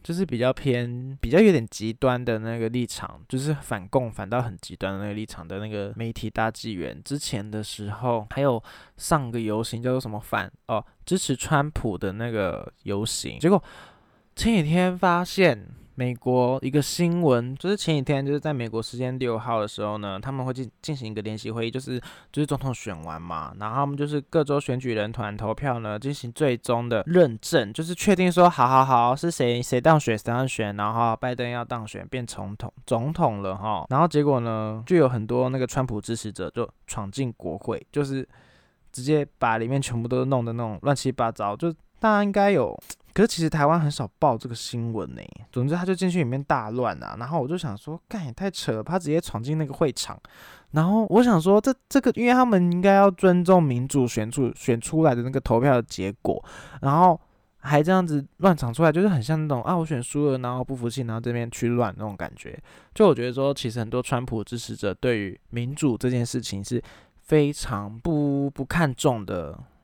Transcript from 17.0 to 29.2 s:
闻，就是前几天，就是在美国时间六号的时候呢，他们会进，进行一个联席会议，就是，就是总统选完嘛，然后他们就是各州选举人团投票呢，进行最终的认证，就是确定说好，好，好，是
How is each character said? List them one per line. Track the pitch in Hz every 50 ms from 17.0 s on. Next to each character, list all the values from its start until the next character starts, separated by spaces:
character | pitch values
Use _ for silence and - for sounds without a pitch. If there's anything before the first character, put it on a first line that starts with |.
| 175 170 170 175
闻， | 175 147 123 117 120 127 135
就 | - - 185
是 | 208
前 | 202 - 165 156
几 | 143
天， | 127 151 147 135 139
就 | 139
是 | 147 143
在 | 139 156
美 | 147 127 117
国 | 113 110 113
时 | 113 - -
间 | 120 127 127 131 127
六 | 131 120 113
号 | 110 104 123 117 110
的 | 104
时 | 107 - - 104
候 | 104 107 107
呢， | 104 101 95 98
他 | 110 131
们 | 139 135 127
会 | 131
进， | 123 127 131 107 - _
进 | - - 151
行 | 131 123 110
一 | 107
个 | 107
联 | 98 107 110
席 | 107 - 113
会 | 110 117 117
议， | 120
就 | 120 131
是， | 135 135 127 120 - - - - - _
就 | - 151
是 | 151
总 | 143 147
统 | 127 131 135 117
选 | - - 110 92 80 78
完 | 82 80 80
嘛， | 85 85 82 78 76 67 90 95
然 | 104 110
后 | 113
他 | 135 143
们 | 143 143
就 | 139 143
是 | 147 151 147
各 | 135 - - 165 143
州 | 139 143 143
选 | - - 123 127
举 | 131 123 113
人 | 107 104 107
团 | 117 120 110 104 104
投 | 104 110 107 110
票 | - 143 139 123 117
呢， | 113 107 104 107
进 | 127 135
行 | 143 - - 120
最 | 117 - 156 135 120
终 | 117 - - 120 117 120 117
的 | 117 107 -
认 | 151 170 180 170 131 113 110
证， | - - 170 143 113 101
就 | 117 - 160
是 | 165 180
确 | - - 208 190
定 | 180 185 180
说 | 165 175 175 175
好， | - - 123
好， | 123 131 131 131
好， | 135 127 120 117 120 131
是 | 143